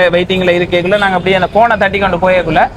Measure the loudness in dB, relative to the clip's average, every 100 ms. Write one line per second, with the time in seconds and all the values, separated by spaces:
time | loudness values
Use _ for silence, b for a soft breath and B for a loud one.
0 | 2 2 -2 -2 0 0 0 -2 0 0
1 | 0 -2 0 0 0 2 2 2 -2 0
2 | -2 0 0 0 0 0 0